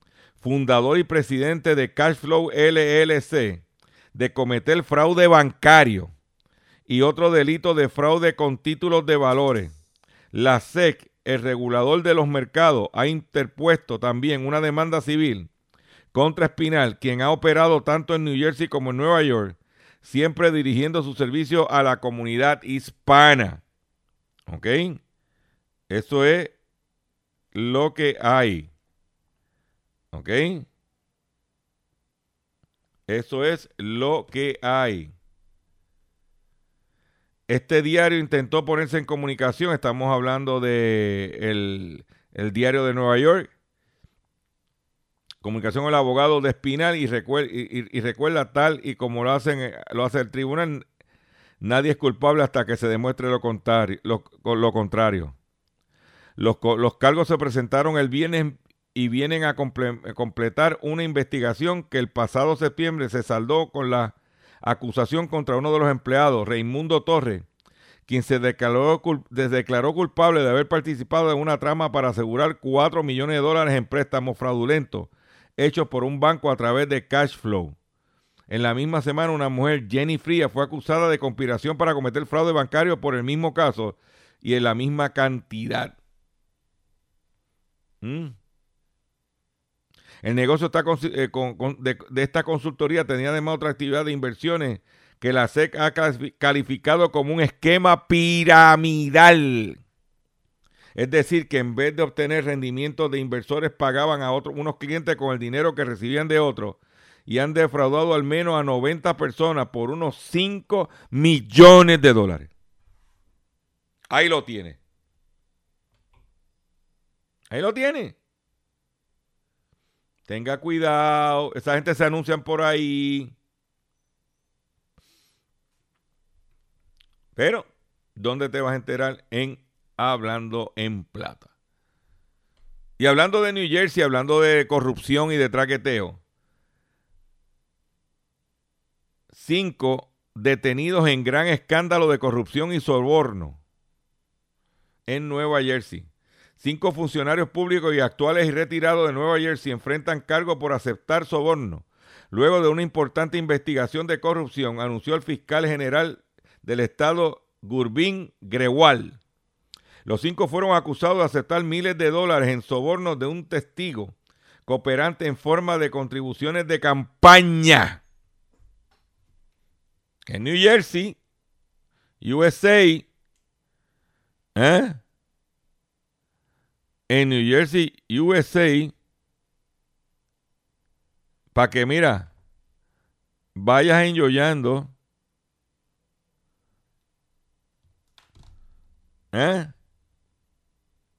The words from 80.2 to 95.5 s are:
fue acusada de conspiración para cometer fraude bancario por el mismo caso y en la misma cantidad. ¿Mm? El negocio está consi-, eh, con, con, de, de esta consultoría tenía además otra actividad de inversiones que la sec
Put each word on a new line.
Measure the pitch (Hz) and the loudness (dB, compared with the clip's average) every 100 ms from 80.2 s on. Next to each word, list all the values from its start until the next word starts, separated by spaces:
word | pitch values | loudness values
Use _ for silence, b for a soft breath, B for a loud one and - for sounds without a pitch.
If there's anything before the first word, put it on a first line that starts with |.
| - 170 139 | -2 -2 -2
fue | 135 | -2
acusada | 139 151 - 160 170 | -6 -6 -4 0 2
de | 151 | 0
conspiración | 135 110 127 117 147 151 | -4 -4 -4 -4 -4 -2
para | 165 | -2
cometer | 143 127 127 151 | -2 -4 -4 -4
fraude | 156 170 | -2 0
bancario | 156 131 151 175 151 | 0 -2 0 0 -2
por | 143 | -2
el | 127 | -4
mismo | 123 151 160 | -4 -4 -2
caso | 160 151 113 110 - b b b b | 0 0 0 -6 -8 b b b b
y | - 123 | -2 0
en | |
la | 120 | 0
misma | 113 135 147 143 | 0 -2 -2 -2
cantidad. | - 135 127 - 110 - 120 123 - _ _ _ _ _ _ _ _ _ _ _ _ _ _ _ _ _ _ _ _ | 0 -2 -2 -8 -10 -6 -6 -8 -12 _ _ _ _ _ _ _ _ _ _ _ _ _ _ _ _ _ _ _ _
¿Mm? | 110 151 156 107 _ _ _ _ _ _ _ _ _ _ _ _ _ _ _ _ b b | -12 -12 -12 -16 _ _ _ _ _ _ _ _ _ _ _ _ _ _ _ _ b b
El | 110 | -4
negocio | 120 127 156 170 | 0 2 2 0
está | 165 | -2
consi-, | 156 151 156 | -2 -2 -4
eh, | 135 131 | -4 -4
con, | 131 127 113 | -4 -8 -6
con, | 131 131 | -8 -6
de, | 127 120 - | -6 -6 -8
de | 131 | -4
esta | 135 165 | -2 -2
consultoría | 156 151 151 131 147 165 147 | -4 -6 -6 -4 -2 -2 -2
tenía | 127 139 | -4 -2
además | 151 156 156 | -4 -4 -4
otra | 151 | -6
actividad | 139 143 143 | -6 -4 -4
de | 151 | -4
inversiones | 143 127 113 160 170 139 104 b b b b | -6 -6 -6 -4 -4 -4 -8 b b b b
que | 123 | -2
la | 127 | 0
sec | 117 | 0